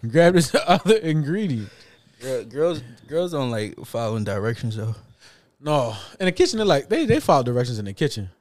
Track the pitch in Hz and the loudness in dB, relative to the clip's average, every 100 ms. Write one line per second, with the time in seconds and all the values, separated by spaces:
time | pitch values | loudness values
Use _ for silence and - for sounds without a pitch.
0 | 117 135 170 180 151 - - 175 180 220 | 0 4 6 6 4 0 2 2 4 2
1 | 160 156 143 185 208 120 104 - - _ | 2 -2 -2 -2 -2 -4 -6 -16 -20 _
2 | _ _ 127 127 110 127 165 156 123 117 | _ _ -6 -6 -6 -2 -2 -2 -10 -20
3 | 117 151 175 156 127 113 107 - - 117 | -6 -4 -2 -2 -2 -2 -6 -8 -10 -6
4 | 113 110 104 98 107 113 120 107 110 107 | -2 -2 -2 -2 -2 -4 -6 -4 -6 -8
5 | - _ _ _ _ _ 147 151 120 104 | -12 _ _ _ _ _ -2 0 0 -6
6 | - - 190 180 359 220 208 143 - 302 | -14 -4 -4 2 0 2 2 2 2 -2
7 | 285 254 240 151 123 123 123 113 101 98 | 2 2 4 2 2 -2 -2 -4 -8 -4
8 | 147 - 95 _ | -4 -4 -10 _